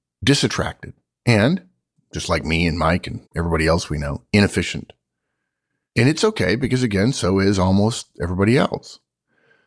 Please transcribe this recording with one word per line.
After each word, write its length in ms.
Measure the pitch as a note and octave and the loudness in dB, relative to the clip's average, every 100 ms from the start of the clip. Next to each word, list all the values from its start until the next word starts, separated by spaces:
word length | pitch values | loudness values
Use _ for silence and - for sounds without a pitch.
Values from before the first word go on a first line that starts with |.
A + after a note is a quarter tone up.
| _ _ | _ _
disattracted, 720 | G#2 C#3+ C#3 - E2 - - - _ _ A#2+ | 0 2 0 -2 -6 -8 -18 -20 _ _ 2
and, 380 | G#2+ A#2+ F#3+ - _ _ _ _ | 4 2 0 -6 _ _ _ _
just 140 | - - | -10 -4
like 160 | E2 | -4
me 240 | C2+ E2 E2+ | -2 0 0
and 100 | E2 | 0
Mike 300 | D#2+ F2+ - | 0 -2 -4
and 180 | - - - | -14 -10 -6
everybody 300 | E2+ D#2+ D#2+ | -2 0 2
else 240 | E2 - | 0 -2
we 80 | D2+ | -6
know, 260 | C#2+ C#2+ _ | -6 -8 _
inefficient. 580 | G#2 G2+ F#2+ E2 - - _ _ _ _ _ _ _ _ _ _ - | 2 2 0 -4 -8 -12 _ _ _ _ _ _ _ _ _ _ 0
And 140 | B2+ | 2
it's 140 | D#3 | 2
okay 320 | A3 G#3+ F2+ A#2 | 0 0 -2 0
because, 280 | A#2+ B2+ | -2 -2
again, 300 | B2 G2 A2+ | 0 0 0
so 260 | C#3+ G#2 F#2+ | 0 0 2
is 200 | G2 G2 | 2 2
almost 500 | F#2 G2 G#2+ A#2+ - - | 2 4 2 -2 -10 -8
everybody 360 | E2+ F2+ G2+ C3+ | -4 0 2 2
else. 420 | - - - - _ _ _ _ _ _ | 0 -4 -10 -20 _ _ _ _ _ _